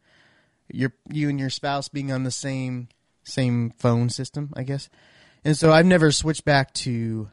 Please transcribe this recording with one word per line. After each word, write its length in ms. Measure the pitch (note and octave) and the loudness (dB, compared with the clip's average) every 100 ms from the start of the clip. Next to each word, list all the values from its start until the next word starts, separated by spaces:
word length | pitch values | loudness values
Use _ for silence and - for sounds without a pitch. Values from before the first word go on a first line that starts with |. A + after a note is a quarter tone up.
| _ _ _ _ _ _ _ | _ _ _ _ _ _ _
your, 220 | - B2+ - - | -4 -4 -4 -8
you 180 | D3+ D3 | -4 -2
and 100 | C#3+ | -2
your 80 | C3+ | -4
spouse 380 | - C#3+ C#3 C#3 | -4 -4 -4 -6
being 240 | C#3+ C#3 | -8 -6
on 120 | C3 | -4
the 60 | C3 | -4
same, 580 | - C#3 C3+ B2+ B2+ A#2+ _ _ _ | -6 -6 -6 -6 -8 -10 _ _ _
same 460 | - - B2+ A#2+ A#2 - | -10 -2 0 0 -2 -2
phone 320 | B2 A#2 A#2+ | 0 2 0
system, 420 | - C3 - D3 | -2 -8 -8 -10
I 100 | C3+ | -8
guess. 260 | B2+ C#3 - _ _ _ _ _ | -8 -8 -10 _ _ _ _ _
And 120 | D3+ D3+ | -2 2
so 160 | D#3+ | 6
I've 140 | D#3 F3 | 6 8
never 260 | F3+ D#3 | 6 6
switched 320 | C#3+ D#3 D#3 | 4 -2 -2
back 300 | - C#3+ C3+ | 0 0 0
to, 560 | - - A#2+ A2+ A2 G#2+ | -4 -6 -4 -4 -6 -8